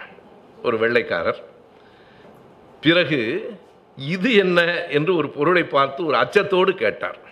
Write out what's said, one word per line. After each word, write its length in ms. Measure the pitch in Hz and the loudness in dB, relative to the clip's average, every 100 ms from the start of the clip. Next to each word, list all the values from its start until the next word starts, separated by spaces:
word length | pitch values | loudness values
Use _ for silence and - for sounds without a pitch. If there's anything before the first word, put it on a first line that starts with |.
| - - - - - - - | -20 -20 -20 -20 -20 -8 -4
ஒரு 100 | 113 | -2
வெள்ளைக்காரர். 580 | 113 120 104 92 90 - - - - - - - - - - - - - - - | 0 0 0 -4 -4 -6 -10 -20 -20 -20 -20 -20 -20 -20 -20 -20 -20 -20 -20 -4
பிறகு 380 | 151 170 151 147 110 170 226 202 - _ _ - | 2 2 2 -2 -2 -6 -8 -16 -20 _ _ -14
இது 320 | 135 185 262 214 | -8 -4 2 2
என்ன 180 | 185 175 170 170 - 143 | 4 2 2 -2 -2 -2
என்று 160 | 160 175 | 0 0
ஒரு 80 | 143 139 | -2 -2
பொருளை 280 | 147 180 - | 2 2 2
பார்த்து 280 | 143 139 - 165 | 0 0 -2 -2
ஒரு 80 | 120 | 0
அச்சத்தோடு 520 | - 208 190 180 185 185 | 2 2 2 2 2 0
கேட்டார். 360 | 104 - 92 - - | -2 -2 -8 -10 -20